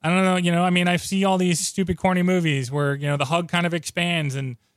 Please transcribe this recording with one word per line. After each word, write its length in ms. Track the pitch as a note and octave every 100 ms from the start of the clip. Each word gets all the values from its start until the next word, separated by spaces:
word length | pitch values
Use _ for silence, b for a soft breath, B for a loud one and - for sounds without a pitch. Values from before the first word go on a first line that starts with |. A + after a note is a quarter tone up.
I 60 | D#3+
don't 160 | F#3
know. 140 | F#3 F#3
You 160 | F3
know, 100 | E3+
I 60 | F3+
mean, 180 | F3+ F3
I 80 | E3+
see 300 | - F#3+ G3
all 120 | F#3
these 220 | F3+ E3
stupid, 380 | - - F#3 F3
corny 260 | F#3 F3+
movies 480 | F3+ F#3 D#3+ C#3 B2
where, 240 | C#3+ C#3+ C#3
you 120 | C#3+
know, 100 | C#3+
the 80 | C3+
hug 240 | E3+ E3+
kind 160 | F3 F3
of 80 |
expands 640 | E3+ - - F3 E3+ D3 C3+
and, 200 | C3 A#2+ _